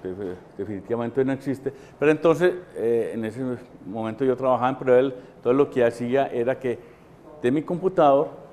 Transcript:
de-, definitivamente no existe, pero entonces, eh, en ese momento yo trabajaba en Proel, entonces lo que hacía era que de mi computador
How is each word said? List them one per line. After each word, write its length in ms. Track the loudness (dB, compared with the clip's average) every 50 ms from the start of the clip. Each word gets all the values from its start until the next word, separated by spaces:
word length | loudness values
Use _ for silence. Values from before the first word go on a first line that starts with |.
| -8
de-, 320 | -10 -8 -8 -8 -10 -10 -10 -16 -20 -12
definitivamente 680 | -10 -8 -8 -8 -10 -6 -6 -4 -4 -4 -2 0 0 0
no 60 | 0
existe, 420 | 0 -4 -4 -6 -6 -4 -6 -10 -10 -10 -20 -20 -8 0
pero 140 | 2 2
entonces, 420 | 2 4 4 2 4 4 2 0 0 -2 -10 -14 -8
eh, 380 | -4 -2 0 0 0 0 -2 -4
en 100 | -6 -8
ese 180 | -8 -6 -6 -6 -6 -6 -8 -10 -18 -20 -20 -16
momento 400 | -12 -10 -6 -6 -6 -6 -2 0
yo 140 | -2 0 0
trabajaba 320 | 0 0 0 2 0 -2
en 60 | -2
Proel, 400 | -2 2 4 4 6 4 2 -2 -8 -16 -20 -20 -6
entonces 200 | 0 0 4 4
lo 100 | 2 2
que 120 | 2 2 2
hacía 440 | 2 2 -2 -6 -2 0 0 0 0
era 320 | -2 -2 -2 -2 -2 -2
que 180 | -4 -6 -6 -6 -8 -20 -20 -20 -20 -20 -20 -20 -20 -20 -20 -2
de 100 | 0 0
mi 120 | 0 0 -2
computador 680 | -2 -6 -2 -2 -2 2 4 4 6 6 4 2 0 -6 -16 -20 -20